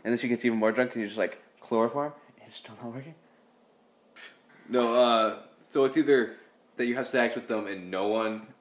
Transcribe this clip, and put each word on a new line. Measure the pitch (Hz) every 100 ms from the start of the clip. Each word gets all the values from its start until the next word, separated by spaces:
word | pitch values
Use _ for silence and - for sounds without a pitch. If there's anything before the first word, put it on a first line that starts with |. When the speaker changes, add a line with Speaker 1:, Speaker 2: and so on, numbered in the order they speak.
Speaker 1:
And | 110
then | 117
she | 120
gets | 120
even | 123 113
more | 110
drunk | 110 123
and | 120
you're | 104
just | 107
like, | 87 - _ _
"Chloroform? | - 113 117 139 147 - - - -
It's | -
still | - 107
not | 117
working?" | 123 143 156 _ _ _ _ _ _ _ _ _ - - - _ - -
Speaker 2:
No, | 123 117
uh, | 120 120 113 110 101 - _ _
so | 147
it's | 135 139
either | 139 139 110 - - _ _ -
that |
you | 120 123
have | 123
sex | 131 117
with | 120 -
them | 110 101
and | 95 90
no | 92 101
one | 110 110 110 - -